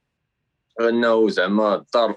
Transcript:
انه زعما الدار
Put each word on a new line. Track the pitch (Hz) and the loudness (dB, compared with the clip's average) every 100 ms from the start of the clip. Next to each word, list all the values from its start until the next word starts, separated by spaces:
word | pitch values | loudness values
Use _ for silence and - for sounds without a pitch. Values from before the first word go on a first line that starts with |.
| _ _ _ _ _ _ _ - | _ _ _ _ _ _ _ -4
انه | 117 117 120 113 110 | -2 0 2 2 2
زعما | 92 92 104 107 | 0 -2 0 0
الدار | 92 - 123 113 | -2 -2 -2 -2